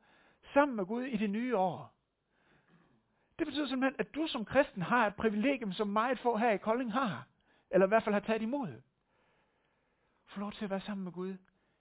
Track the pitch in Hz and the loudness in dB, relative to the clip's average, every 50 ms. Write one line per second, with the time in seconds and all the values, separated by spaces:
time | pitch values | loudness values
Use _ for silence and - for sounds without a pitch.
0 | _ _ _ _ _ _ _ _ _ - - 277 294 285 247 208 185 175 226 240 | _ _ _ _ _ _ _ _ _ 0 4 4 4 4 2 -2 -2 -2 -2 -4
1 | 254 269 254 185 220 208 196 220 240 254 240 190 190 180 143 123 135 - _ _ | -4 -2 -2 0 0 0 0 -2 -2 0 2 2 2 2 0 -4 -10 -14 _ _
2 | _ _ _ _ _ _ _ _ _ _ _ _ _ _ _ _ _ _ _ _ | _ _ _ _ _ _ _ _ _ _ _ _ _ _ _ _ _ _ _ _
3 | _ _ _ _ _ _ _ - 330 302 262 285 302 240 269 254 262 269 277 - | _ _ _ _ _ _ _ -6 -6 -4 -2 -4 -2 -2 -2 0 0 0 0 -2
4 | 180 - - 277 330 311 - 254 208 - - 254 294 269 - 196 170 151 190 247 | -6 -6 -4 -6 -4 -4 -4 -6 -4 0 4 2 2 2 0 -6 -2 0 2 2
5 | 226 208 196 - 220 220 208 208 208 277 277 262 233 196 180 - 214 202 202 214 | 2 2 0 0 0 0 2 2 2 2 2 0 -2 -4 -2 -2 -2 0 2 2
6 | 226 262 254 - - 247 233 208 233 240 208 180 - 208 226 247 269 233 190 262 | 2 2 0 0 0 0 2 4 2 2 2 2 2 0 0 0 0 -2 -2 -2
7 | 277 208 151 120 - _ _ _ _ _ _ _ _ - - 175 196 190 208 226 | -2 -2 -4 -6 -10 _ _ _ _ _ _ _ _ 2 4 4 6 6 4 4
8 | - 226 202 202 196 - 220 226 220 220 262 285 262 165 113 120 - _ _ _ | 4 2 0 0 0 0 -2 0 0 -2 -2 -4 -4 -6 -8 -12 -18 _ _ _
9 | _ _ _ _ _ _ _ _ _ _ _ _ _ _ _ _ _ _ _ _ | _ _ _ _ _ _ _ _ _ _ _ _ _ _ _ _ _ _ _ _
10 | _ _ _ _ _ - - 202 202 202 - - 220 196 196 196 - - 208 196 | _ _ _ _ _ -14 -10 -8 -8 -8 -6 -6 -6 -4 -4 -4 -4 -6 -6 -6
11 | 190 180 160 175 185 190 190 190 _ _ _ _ _ _ _ _ | -6 -8 -8 -8 -8 -8 -8 -10 _ _ _ _ _ _ _ _